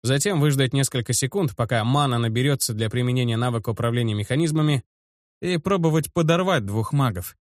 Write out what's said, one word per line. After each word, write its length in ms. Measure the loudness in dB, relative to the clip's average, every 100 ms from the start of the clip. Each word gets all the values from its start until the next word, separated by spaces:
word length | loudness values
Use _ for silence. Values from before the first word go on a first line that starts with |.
Затем 380 | 0 0 0 2
выждать 320 | 2 2 0
несколько 400 | 0 0 -2 -2
секунд, 440 | -2 0 0 -2 -2
пока 280 | -2 0
мана 340 | 2 2 2 0
наберется 540 | 0 0 0 0 -2
для 160 | -2 -2
применения 480 | -2 0 0 0 0
навыка 340 | 0 -2 -4
управления 440 | -2 -2 0 -2
механизмами, 720 | -2 -2 0 0 2 2 0 -4 _ _ _ _ _
и 140 | -4 -2
пробовать 540 | 0 2 2 2 0
подорвать 520 | 0 2 2 2 0
двух 280 | 0 -2 0
магов. 440 | 0 0 -2 -10 -16